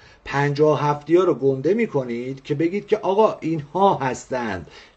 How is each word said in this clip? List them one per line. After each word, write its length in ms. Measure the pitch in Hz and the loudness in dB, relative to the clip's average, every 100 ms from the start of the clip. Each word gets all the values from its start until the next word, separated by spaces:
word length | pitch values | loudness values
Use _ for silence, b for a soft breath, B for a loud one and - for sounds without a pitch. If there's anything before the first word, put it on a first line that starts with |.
| B B - | B B -6
پنجاه 440 | 139 143 143 151 | -2 0 2 4
و 120 | 135 147 | 4 0
هفتی 300 | 143 - 170 | -2 2 2
ها 80 | |
رو 100 | 185 | 4
گنده 400 | 123 135 135 143 | 2 0 0 0
می‌کنید 680 | 220 220 143 123 117 127 135 | 0 0 -2 -4 -6 -8 -8
که 120 | - 143 | -6 -2
بگید 320 | 170 202 202 | -2 -2 -2
که 100 | 214 | -2
آقا 400 | 180 196 208 - | 0 2 2 2
اینها 540 | 156 165 143 180 196 | -4 -6 -4 2 2
هستند 760 | 147 135 120 - 127 117 92 80 B B | 2 -2 -6 -6 -6 -4 -6 -10 B B